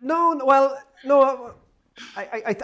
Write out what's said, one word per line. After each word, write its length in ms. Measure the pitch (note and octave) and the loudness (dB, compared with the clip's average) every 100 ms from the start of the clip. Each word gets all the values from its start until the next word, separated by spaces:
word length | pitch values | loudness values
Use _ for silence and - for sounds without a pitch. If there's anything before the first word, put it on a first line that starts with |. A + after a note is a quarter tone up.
No, 320 | B3+ E4 E4+ | -6 -2 0
no, 120 | D4+ C4 | 0 2
well, 320 | C4+ C4+ C4+ - _ C4 | 4 2 -2 -16 _ 0
no, 480 | C#4+ C4+ B3+ A#3+ - _ _ _ - - G3+ | 4 4 0 -12 -20 _ _ _ -20 -18 -14
I, 60 | |
I, 220 | G3 A3+ A3+ | -10 -8 -6
I, 80 | G#3 | -4